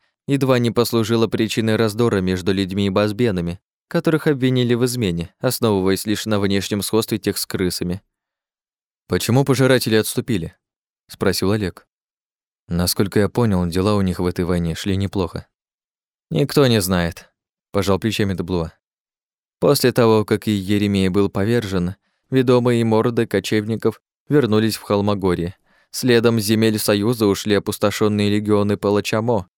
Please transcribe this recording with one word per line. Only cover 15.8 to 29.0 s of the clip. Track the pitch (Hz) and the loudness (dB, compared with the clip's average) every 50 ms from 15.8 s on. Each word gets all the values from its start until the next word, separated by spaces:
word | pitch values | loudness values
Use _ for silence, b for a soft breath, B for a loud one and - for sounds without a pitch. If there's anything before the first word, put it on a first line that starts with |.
| _ _ _ _ _ _ _ _ _ - | _ _ _ _ _ _ _ _ _ -6
«Никто | - 151 147 139 - 156 139 127 | -2 -2 -2 0 2 2 2 4
не | 117 110 | 2 2
знает», | 92 90 95 90 87 82 80 - - _ _ _ _ _ _ _ _ _ | 0 0 0 0 -2 -2 -6 -10 -18 _ _ _ _ _ _ _ _ _
пожал | - 101 92 95 95 92 | -4 -2 0 0 0 0
плечами | - 113 101 - 110 98 95 | 0 -2 -2 -2 -2 -2 -2
Деблуа. | 82 90 85 92 87 80 80 - _ _ _ _ _ _ _ _ _ _ _ _ _ _ _ _ - | -4 -4 -4 -4 -4 -4 -6 -10 _ _ _ _ _ _ _ _ _ _ _ _ _ _ _ _ 0
«После | - 156 147 135 - 127 | 2 2 4 4 2 2
того, | 117 - 120 113 110 107 104 | 2 4 4 4 4 4 2
как | - 113 101 - 113 | 0 -2 -2 0 -2
и | |
Еремей | 107 101 92 92 104 101 104 101 101 98 95 95 | -2 -2 0 0 0 0 0 0 0 0 0 2
был | 90 101 101 98 | 2 2 0 0
повержен, | - 101 98 110 120 120 110 98 95 92 87 87 98 - _ _ _ _ _ - | 0 -2 -2 0 0 -2 -2 -2 -2 -2 -2 -4 -6 -10 _ _ _ _ _ -4
ведомые | 131 131 127 123 127 123 120 123 120 117 | 0 0 2 4 2 2 2 2 0 2
им | 117 113 110 | 2 2 2
орды | 110 113 123 117 120 117 - | 2 2 0 0 -2 -2 0
кочевников | - 98 92 - 113 107 104 107 113 104 - 113 107 - _ _ _ _ _ - | -2 -2 -2 0 -2 -2 -2 -2 -4 -2 -2 -4 -4 -4 _ _ _ _ _ 0
вернулись | 139 147 127 110 107 107 110 110 104 - | 2 2 2 2 2 2 2 0 -2 -4
в | |
Холмогорье. | - - 104 101 101 104 104 98 92 95 87 87 85 85 - _ _ _ _ _ _ _ | -4 -2 0 0 0 0 0 0 0 0 0 0 -2 -6 -8 _ _ _ _ _ _ _
Следом | - - - 127 120 117 110 117 117 113 | -10 -4 0 2 4 4 4 4 2 2
с | 104 | 2
земель | 101 110 107 110 113 107 107 | 2 2 2 2 2 0 0
Союза | - - 104 101 101 113 127 110 110 | 0 0 0 2 2 0 0 2 2
ушли | 101 98 - - 104 101 | 2 2 2 0 0 0
опустошённые | 98 - - 104 - - 104 - - 110 107 107 104 104 104 | 0 0 -2 -4 0 0 0 0 2 0 0 2 2 0 0
легионы | 104 104 107 104 104 101 101 104 101 95 | 0 0 0 0 2 2 2 0 -2 -2
Палачамо | - 101 104 104 | 0 0 0 0